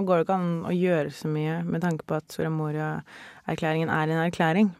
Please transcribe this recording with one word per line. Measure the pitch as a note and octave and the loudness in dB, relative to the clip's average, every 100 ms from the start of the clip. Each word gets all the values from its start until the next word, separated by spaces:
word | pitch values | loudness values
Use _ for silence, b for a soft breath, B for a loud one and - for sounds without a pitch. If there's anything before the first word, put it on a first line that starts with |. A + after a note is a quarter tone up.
| G3 | 4
går | F3 | 2
det | |
ikke | E3 F#3 | 4 2
an | F3 E3+ | 0 0
å | - | 0
gjøre | F3 F3+ E3 D3 | 0 2 2 0
så | D3 D#3+ | -4 -2
mye | D3+ D#3 E3 | -2 0 -2
med | E3+ E3 | -2 -2
tanke | F3 D#3+ - | 0 -2 -2
på | D#3 | -6
at | - | -4
Soria | - D#3+ | -4 -2
Moria-erklæringen | D#3+ D3+ D3+ D#3 D#3 - - - - - D#3+ D#3+ D#3+ D#3+ | -2 -2 -2 -4 -6 -10 -18 -20 -12 -6 -4 0 0 0
er | D#3+ D#3 | 0 0
en | D#3+ | 0
erklæring, | E3+ E3+ E3 E3+ G#3+ E3+ | 0 2 2 4 2 0